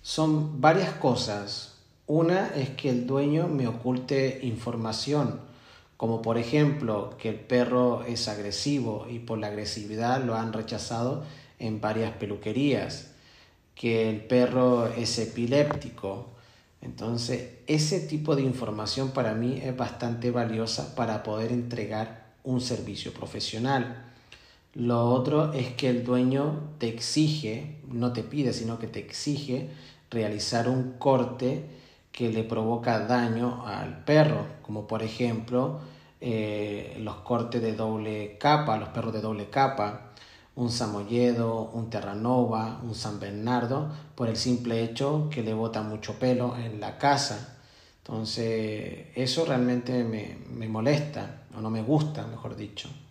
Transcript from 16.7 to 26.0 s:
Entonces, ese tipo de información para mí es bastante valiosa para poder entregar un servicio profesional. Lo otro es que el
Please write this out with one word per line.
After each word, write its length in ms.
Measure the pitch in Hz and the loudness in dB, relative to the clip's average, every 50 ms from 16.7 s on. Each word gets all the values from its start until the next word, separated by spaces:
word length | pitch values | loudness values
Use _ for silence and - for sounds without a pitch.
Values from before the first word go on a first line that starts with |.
| _ _ | _ _
Entonces, 800 | - 123 120 - - 110 120 117 - - 127 123 - - - - - | -12 -12 -10 -6 -4 -2 -2 -2 -2 -2 -2 -4 -4 -8 -14 -16 -2
ese 340 | - 156 156 151 - 196 180 | 2 2 4 4 4 2 0
tipo 340 | - - 156 151 - - 151 | 0 -2 -4 -2 2 2 4
de 80 | 135 | 4
información 680 | 135 131 123 - 117 110 107 107 107 104 - 135 135 131 | 4 2 2 0 -2 -4 -4 -4 -4 -2 -2 -2 -2 0
para 240 | 131 139 127 110 110 | 0 0 0 2 2
mí 260 | 113 117 123 135 127 | 2 0 0 0 0
es 140 | - 131 123 | -2 -4 -2
bastante 540 | 127 127 120 - - 120 120 120 117 117 123 | -2 -4 -4 -4 -4 -4 -4 -2 0 0 0
valiosa 640 | 120 120 117 113 110 110 113 110 - - 117 - - | 2 2 0 0 0 -2 -2 -2 -2 -4 -4 -4 -2
para 280 | - 120 113 110 104 | -2 0 0 0 -2
poder 300 | - 110 107 110 113 117 | -2 -4 -2 -2 0 0
entregar 800 | 123 120 120 120 120 117 107 101 110 107 113 110 - - - - _ _ | 0 0 0 -2 -4 -6 -4 -4 -2 -4 -4 -4 -8 -16 -18 -20 _ _
un 200 | _ 131 127 123 | _ 0 0 0
servicio 500 | 117 - 127 104 107 110 101 - - - | 0 0 -2 -4 -4 -6 -8 -6 -8 -8
profesional. 960 | - - - - - 107 - - - 110 120 131 139 131 117 120 120 - - - - - - - - - - - - - _ _ | -8 -8 -10 -8 -6 -6 -6 -4 -2 -2 0 2 2 2 0 -2 -6 -12 -14 -18 -20 -20 -20 -20 -20 -20 -20 -20 -20 -20 _ _
Lo 320 | _ - 120 120 120 120 120 120 | _ -2 0 2 4 4 6 6
otro 420 | 123 131 123 139 151 151 - - | 4 4 4 4 4 4 4 4
es 160 | - 135 120 - - | 2 -2 -2 -2 -4
que 160 | - 143 131 | 0 2 2
el 140 | 123 117 | 2 2